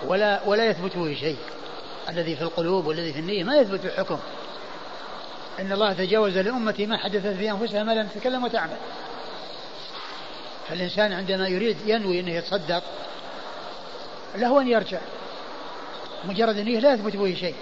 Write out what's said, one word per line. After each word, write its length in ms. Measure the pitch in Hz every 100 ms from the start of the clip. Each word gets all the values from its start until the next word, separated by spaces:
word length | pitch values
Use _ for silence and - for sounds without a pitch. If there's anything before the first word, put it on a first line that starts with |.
| -
ولا، 340 | 190 208 202 202
ولا 200 | 208 226
يثبت 300 | 170 190 175
به 180 | 165
شيء. 240 | 139 143 147 - - - - - - -
الذي 280 | 165 165 151
في 60 |
القلوب 440 | 165 165 170 190 156
والذي 260 | 156 170
في 60 | 143
النية 260 | 165 202
ما 120 | 175 302
يثبت 280 | 226 190
الحكم. 340 | 185 170 190 156 - - - - - - - - - - - - - -
إن 120 | 190
الله 200 | 196 208
تجاوز 460 | 180 185 214 214 185
لأمتي 480 | 190 254 220 196 208
ما 100 | 226
حدثت 400 | 196 196 196 190
في 140 | 214
أنفسها 320 | 202 226 202
ما 100 | 214
لم 160 | 226 214
تتكلم 360 | 202 254 254
وتعمل. 320 | 247 226 165 - - - - - - - - - - - - - - - - - - - -
فالإنسان 440 | 170 180 185 208
عندما 360 | 180 190 190 190
يريد 400 | 185 226 208 214
ينوي 320 | 226 196 180
أنه 100 | 185
يتصدق 520 | 170 165 202 156 175 - - - - - - - - - - - - - - -
له 260 | 196 240 277
أن 80 | 262
يرجع، 300 | 226 190 180 - - - - - - - - - - - -
مجرد 320 | 170 190 226 208
النية 220 | 208 233
لا 120 | 269
يثبت 240 | 254 208 196
به 180 | 196
شيء. 200 | 175 180 151